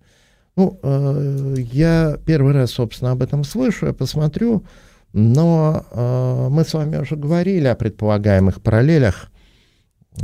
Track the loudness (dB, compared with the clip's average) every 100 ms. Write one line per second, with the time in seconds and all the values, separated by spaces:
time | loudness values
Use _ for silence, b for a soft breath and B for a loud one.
0 | b b b b b 0 0 -2 -4 -2
1 | -2 -2 -4 -4 -4 -6 -4 0 2 2
2 | 0 -2 0 2 2 2 0 -2 -6 -4
3 | -4 -2 -2 -4 -4 -2 -2 -2 -4 -4
4 | -4 -2 -2 0 0 -2 -4 B B B
5 | B 0 4 4 4 4 2 0 -4 -6
6 | -2 -2 -2 -2 0 0 0 -2 -4 -4
7 | -6 -6 -2 0 0 0 0 0 -2 -2
8 | -2 0 2 4 4 0 0 2 4 4
9 | 2 0 -8 b b b b b b _
10 | _ -12